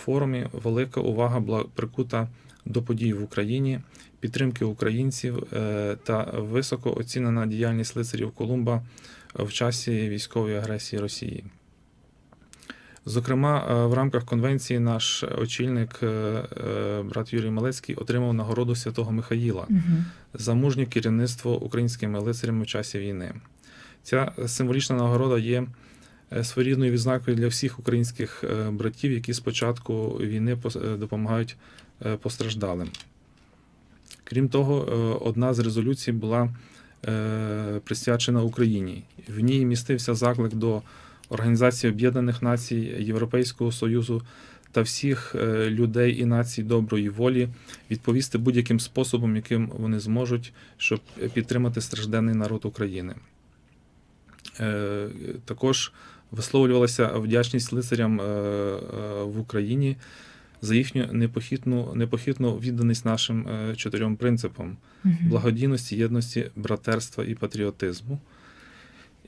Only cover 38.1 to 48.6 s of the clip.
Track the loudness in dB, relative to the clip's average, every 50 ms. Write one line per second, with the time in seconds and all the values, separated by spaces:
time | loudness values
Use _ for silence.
38.1 | 2 2 2 2 2 2 2 2 2 2 4 4 4 2 -2 -4 -6 -10 -12 -16
39.1 | -20 -18 -14 -8 -2 2 2 4 4 4 4 2 2 0 0 0 0 0 0 0
40.1 | 0 2 2 2 2 2 0 0 0 0 0 0 0 0 -4 -8 -16 -20 -20 -20
41.1 | -20 -20 -12 -8 -4 0 2 4 4 6 6 4 4 4 2 0 2 2 2 2
42.1 | 2 2 2 0 0 0 0 0 0 0 -2 -2 -2 -2 -2 -2 -4 -4 -2 -2
43.1 | 0 0 0 2 2 2 0 0 -2 -2 -2 -2 0 0 0 2 2 2 2 0
44.1 | -2 -2 -4 -8 -14 -20 -20 -20 -20 -20 -14 -2 0 0 2 2 0 0 0 0
45.1 | 0 0 -2 -4 -4 0 0 2 2 2 2 2 2 2 2 2 4 4 4 4
46.1 | 4 4 4 4 4 4 2 0 -2 -4 0 2 2 2 2 2 2 0 0 0
47.1 | 0 2 2 2 4 2 2 0 -4 -10 -18 -20 -20 -14 -8 -6 -6 -2 0 2
48.1 | 2 2 2 0 0 0 2 2 4 4